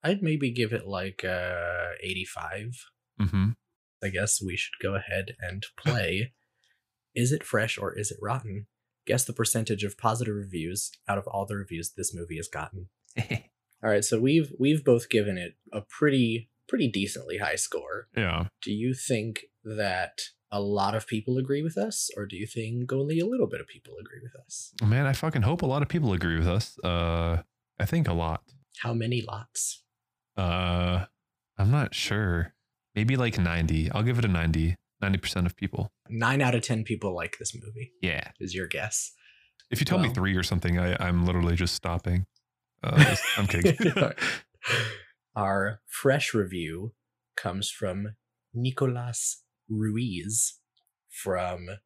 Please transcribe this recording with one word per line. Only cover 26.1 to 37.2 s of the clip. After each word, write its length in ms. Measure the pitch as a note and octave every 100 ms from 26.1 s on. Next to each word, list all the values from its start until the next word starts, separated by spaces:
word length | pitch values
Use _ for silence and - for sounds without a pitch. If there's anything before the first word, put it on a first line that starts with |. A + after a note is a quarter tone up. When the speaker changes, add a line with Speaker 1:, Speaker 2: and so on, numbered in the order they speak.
Speaker 2:
agree 240 | F#2 E2+ E2
with 100 | E2+
us. 300 | F#2 - -
Uh, 580 | F2+ F2 E2+ E2+ E2+ E2 - _ _ _
I 60 | G#2
think 220 | E3+ C#3+
a 60 |
lot. 300 | E2+ E2 D#2+ _ - _ -
Speaker 1:
How 120 | A#2+
many 280 | A#2 A2+ B2 -
lots? 560 | A2 A2+ - - - _ _ _ _ _ -
Speaker 2:
Uh, 680 | F2+ F2 F2+ F2 F2 F2+ F2+ _ _ _ _ -
I'm 140 | G2+
not 220 | C#3+ C3+ -
sure. 580 | - G2+ G#2 F2 E2 _ _ _ _ G#2
Maybe, 200 | A2 C3
like, 220 | A#2+ A2
ninety. 540 | F2 E2+ E2 D#2+ D#2+
I'll 100 | -
give 140 | A2+ A#2+
it 80 | A2+
a 40 |
ninety. 460 | E2+ E2 D#2 D#2+ F2+ _ _
Ninety 200 | G2 F#2+
percent 260 | - F#2 F2
of 100 | -
people. 360 | G2+ - G#2 _ -
Speaker 1:
Nine 320 | A2+ A#2 C#3
out 140 | B2+ A#2+
of 80 |
ten 200 | - A2+
people 300 | G#2+ A2 G2+
like 220 | F2